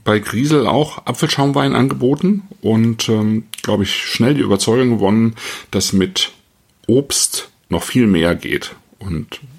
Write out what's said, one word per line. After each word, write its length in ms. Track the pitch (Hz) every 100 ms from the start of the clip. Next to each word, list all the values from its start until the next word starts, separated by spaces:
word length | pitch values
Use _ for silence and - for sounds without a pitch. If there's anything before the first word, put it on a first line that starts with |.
bei 140 | - 202
Griesel 480 | - 107 147 151 113
auch 400 | 147 151 - -
Apfelschaumwein 680 | - 156 - 139 139 139
angeboten 680 | 117 135 135 127 147 185 202 - -
und, 480 | 107 110 117 113 -
ähm, 360 | 110 107 110 - -
glaub 180 | - 104
ich, 140 | 95
schnell 400 | - - - 117
die 80 | 147
Überzeugung 480 | 104 98 - 120 127
gewonnen, 460 | 110 98 110 113 113 - - -
dass 220 | 98 -
mit 400 | 98 92 - - - _ _ _ _ -
Obst 600 | 123 139 - - - - _ -
noch 160 | 85
viel 240 | - 127 113
mehr 260 | 87 85
geht. 400 | 82 - - - - _ -
Und 420 | 95 78 76 - -